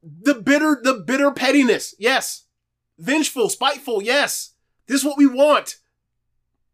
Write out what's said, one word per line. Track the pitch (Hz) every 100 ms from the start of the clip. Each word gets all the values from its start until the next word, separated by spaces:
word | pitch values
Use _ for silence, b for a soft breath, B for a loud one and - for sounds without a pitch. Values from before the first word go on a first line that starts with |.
the | 165 151 226
bitter, | 262 196 285 311 294
the | 240 247
bitter | 156 262 285
pettiness. | 277 254 285 254 196 - -
Yes. | 214 262 - - _ _ _ _ _ _
Vengeful, | 165 302 285 269 208
spiteful. | - 262 277 - 220
Yes. | 208 277 233 - - _ _ _ _
This | 269
is | 277
what | 285
we | 285
want. | 247 294 254 - - _ _ _ _ _ _ _ _ _